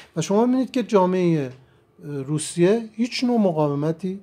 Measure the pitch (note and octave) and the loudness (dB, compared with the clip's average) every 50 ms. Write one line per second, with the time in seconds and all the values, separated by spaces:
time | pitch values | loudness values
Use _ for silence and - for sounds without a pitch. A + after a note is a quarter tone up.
0 | - - - E3+ D#3+ - G3 G#3 A#3 B3 B3+ C4 C4 - - B3+ A3+ F#3 A3+ G3 | -20 -12 -8 -6 -4 0 2 2 2 2 2 0 -2 -2 -2 -4 -4 2 2 4
1 | F#3 F3+ F#3 F#3 F3+ F3 E3 D#3 C3+ B2+ B2 - - _ _ _ _ _ _ _ | 4 4 2 2 2 2 2 0 -2 -4 -8 -14 -20 _ _ _ _ _ _ _
2 | - D3+ C#3+ C#3 C3+ C3+ D#3 D3 - - - E3+ E3+ F#3 G#3 A#3 A3+ A3 - - | -14 -12 -10 -10 -6 -4 -4 -4 -4 -6 -2 2 2 4 4 2 -2 -6 -6 -4
3 | A#3 A#3+ - - B3+ A#3+ A#3+ A#3 G#3 F#3 E3 D#3 D3+ D3 C#3+ C#3+ D3 D#3+ E3 E3 | -4 -4 -4 -2 -2 0 2 2 2 2 2 0 0 0 0 -2 -2 -2 -4 -4
4 | - F#3 F#3+ G3 | -6 -8 -8 -8